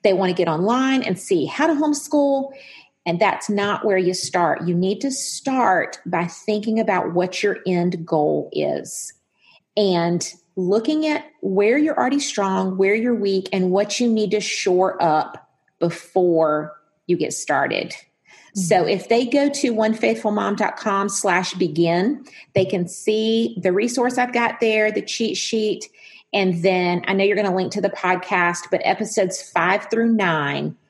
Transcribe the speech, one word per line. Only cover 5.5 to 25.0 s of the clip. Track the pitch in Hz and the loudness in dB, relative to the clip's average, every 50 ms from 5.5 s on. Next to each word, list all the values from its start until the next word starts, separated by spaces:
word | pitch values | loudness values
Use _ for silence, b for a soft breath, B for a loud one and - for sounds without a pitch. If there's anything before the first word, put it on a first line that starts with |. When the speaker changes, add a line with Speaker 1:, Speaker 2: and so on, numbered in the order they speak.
| 262 262 233 202 185 170 - - - - - | 0 2 2 4 2 2 0 -4 -8 -14 -6
Speaker 1:
by | 170 185 170 175 | -4 -2 -2 -2
thinking | 175 - - - - 208 214 208 226 220 220 | -4 -6 -8 -4 -4 -4 -2 -2 0 0 0
about | 208 208 190 180 - - 170 | 2 2 0 0 -2 0 0
what | 180 180 180 180 - - | 0 0 0 -2 -2 0
your | 202 185 - - | -2 -2 -2 -2
end | 185 180 175 175 180 180 170 160 | 0 0 2 2 0 -2 -2 -4
goal | - 165 156 151 156 151 147 - - | -2 0 2 2 2 0 -2 -4 -4
is | - 156 151 143 - - - - - - - - - _ _ b b b b b b b b _ _ | -4 -2 -2 -2 -2 -4 -8 -10 -12 -12 -14 -14 -16 _ _ b b b b b b b b _ _
and | 214 208 196 180 170 170 170 175 175 - - - _ _ _ _ | 0 2 2 2 2 2 0 0 -2 -4 -6 -12 _ _ _ _
looking | 190 185 175 202 226 226 311 311 311 311 | -4 0 0 0 0 2 0 0 0 0
at | 311 302 302 - - _ _ | 0 -2 -4 -6 -10 _ _
where | - 196 185 196 202 214 247 | -6 -2 0 2 4 4 4
you're | 294 302 311 - | 4 2 0 0
already | - 240 254 269 285 | 0 0 0 0 -2
strong, | 277 - - 214 196 190 190 190 190 190 185 | -2 -2 -2 -2 0 0 0 0 0 -2 0
where | 190 196 196 208 | 2 2 2 2
you're | 226 226 247 240 | 2 2 0 0
weak, | 208 202 196 190 190 190 - - | 0 0 0 0 0 -2 -2 -2
and | 185 185 180 | 0 0 2
what | 180 196 214 208 - - | 2 2 0 0 -2 0
you | 247 240 | 2 2
need | 220 214 208 185 | 2 2 0 0
to | 214 208 | -2 -2
shore | 208 - - - - 196 180 180 190 185 - - | -2 -4 -6 -2 0 2 4 4 2 2 0 0
up | - 160 156 160 - - - - - _ _ _ _ _ _ _ | 2 2 2 2 0 -2 -10 -18 -20 _ _ _ _ _ _ _
before | 165 170 165 - - - _ 190 180 175 170 160 160 151 151 151 156 170 - - _ _ _ _ _ | -2 -2 -2 -6 -16 -2 _ 2 2 4 4 4 4 2 2 0 -4 -6 -14 -20 _ _ _ _ _
you | - 175 | -2 0
get | - 156 - | 0 0 -4
started. | - - - - 147 135 139 139 - - - - | -4 -8 -4 -2 0 0 0 0 -2 -4 -4 -6
Speaker 2:
Mm-hmm. | - - - _ _ _ _ _ - - - - _ 208 | -12 -18 -18 _ _ _ _ _ -20 -20 -20 -10 _ -4
Speaker 1:
So | 180 165 214 180 175 | 0 2 4 4 4
if | - 202 185 - | 2 0 -2 0
they | - 226 233 254 | 2 2 2 2
go | 240 285 285 285 285 | 2 2 2 2 2
to | 285 - - 247 | 0 0 0 0
one | 226 214 220 220 220 | 2 2 2 0 2
faithful | 220 - 226 226 226 - 214 | 2 0 0 0 0 -2 -2
mom | 208 208 202 202 202 | 0 0 0 0 0
dot | 185 214 - - | 0 0 -2 -2
com | - - 214 196 196 202 208 | -4 -2 0 0 0 0 -2
slash | 202 - - 196 175 185 185 - - | -2 0 0 2 2 2 0 -2 -2
begin, | 185 185 160 151 165 170 165 170 175 190 247 294 - B B B B B B _ | -2 -2 -2 2 2 2 2 2 2 2 0 -2 -4 B B B B B B _
they | 196 190 | 0 0
can | 190 - 175 175 | 0 0 -2 -2
see | 175 - - - - 214 220 220 220 226 226 226 233 - 185 | -4 -6 -4 -2 0 0 2 2 2 2 2 0 0 -4 -2
the | - 190 | -2 0
resource | 180 202 220 240 240 269 240 254 262 | 2 2 0 0 0 0 0 0 0
I've | 254 247 247 240 | 0 -2 0 0
got | 240 240 233 233 - | 0 0 0 0 0
there, | 233 226 214 214 214 214 | 0 2 2 2 2 2
the | 208 214 | 0 -2